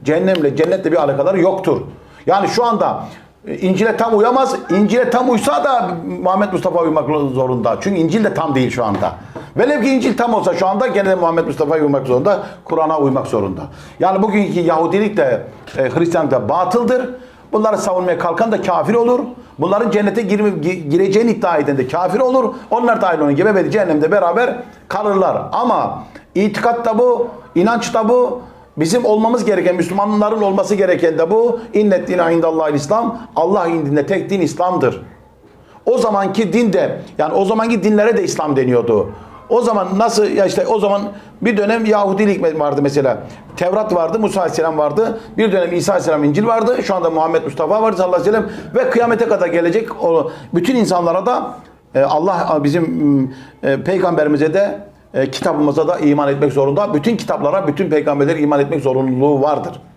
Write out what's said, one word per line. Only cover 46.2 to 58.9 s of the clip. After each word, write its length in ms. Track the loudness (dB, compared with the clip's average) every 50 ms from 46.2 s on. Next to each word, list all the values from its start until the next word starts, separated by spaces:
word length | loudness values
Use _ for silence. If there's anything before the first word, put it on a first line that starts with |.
| 2
İncil 240 | 2 2 2 2 2
vardı. 360 | 0 0 2 0 0 -2 -2
Şu 120 | -2 -2
anda 140 | 0 0 0
Muhammed 340 | 0 0 0 2 0 0 -2
Mustafa 380 | -2 -4 -4 -2 0 0 2
vardı 160 | 2 0 0 0
sallallahu 240 | 0 0 0 0
aleyhi 140 | 2 2 0
ve 60 | 0
sellem. 80 | -2 -4 -8 -12 -14 -4 -2
Ve 140 | 0 0 2
kıyamete 360 | 2 2 2 2 2 0 2
kadar 220 | 0 2 0 0 0
gelecek 560 | 0 0 0 2 0 0 -2 -2 -8 -4 -2
o, 280 | 0 2 2 0 -2 -6 -12 -14 -4 -2
bütün 220 | -2 0 2 2
insanlara 500 | 2 2 2 2 0 2 0 0 0 0
da, 280 | 0 -2 -2 -4 -8 -12 -16 -20 -20 -20 _ _ _ _
e, 60 | 0
Allah, 580 | 2 2 2 0 0 0 0 -2 -2 0 0 0 0
bizim, 720 | 0 0 0 0 0 -2 0 2 2 2 2 2 -2 -6 -12 -20 -20 -20 -6 -2
e, 200 | -2 -2 0 0
peygamberimize 680 | -2 0 0 0 0 2 2 2 2 2 2 2 2 2
de, 260 | 0 0 0 -2 -8 -14 -18 -20 _ _ _ -2
e, 180 | -2 -2 -2
kitabımıza 560 | -4 -4 -2 -2 0 0 0 0 2 0 0 0
da 120 | 0 0
iman 300 | 2 2 2 2 2 0
etmek 240 | 0 0 0 0 2
zorunda. 400 | 2 0 2 2 0 -2 0 -2
Bütün 240 | -2 0 0 -2 -2
kitaplara, 500 | -2 -4 -4 -2 -2 0 0 0 -2 -2
bütün 220 | -2 -2 -2 0
peygamberlere 500 | 0 0 0 0 0 0 0 0 0 0
iman 200 | 0 0 2 0
etmek 220 | 0 0 -2 -2
zorunluluğu 600 | -2 0